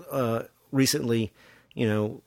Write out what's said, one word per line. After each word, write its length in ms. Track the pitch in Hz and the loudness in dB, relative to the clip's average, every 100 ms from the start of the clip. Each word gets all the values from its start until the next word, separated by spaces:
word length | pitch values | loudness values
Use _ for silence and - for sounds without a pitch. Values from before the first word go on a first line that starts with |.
| - | -2
uh, 360 | 139 117 117 - _ - | -2 0 -2 -6 _ -4
recently, 640 | 139 135 147 123 117 107 _ - - _ - | 2 2 2 0 0 0 _ -20 -20 _ -2
you 140 | 113 | 0
know 320 | 107 107 123 | 2 -2 -6